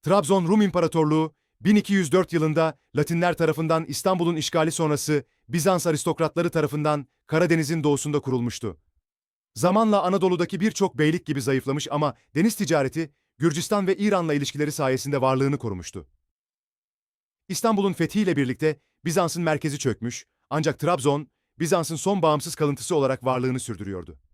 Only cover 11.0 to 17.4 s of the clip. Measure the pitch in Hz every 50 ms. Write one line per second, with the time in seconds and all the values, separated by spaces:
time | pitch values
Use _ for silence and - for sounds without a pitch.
11 | 151 151 156 - - - 147 139 120 139 135 131 - 135 135 151 - - 143 147
12 | 151 143 123 _ _ _ _ 147 180 226 - - 208 131 165 147 135 131 - 156
13 | 165 143 _ _ _ _ _ _ 151 170 143 165 170 - 214 208 196 180 190 175
14 | 202 208 202 185 170 160 147 143 139 - - 139 147 147 147 - 147 131 131 127
15 | - 139 143 135 127 131 131 131 135 139 143 143 - 113 95 90 85 - - 95
16 | - _ _ _ _ _ _ _ _ _ _ _ _ _ _ _ _ _ _ _
17 | _ _ _ _ _ _ _ _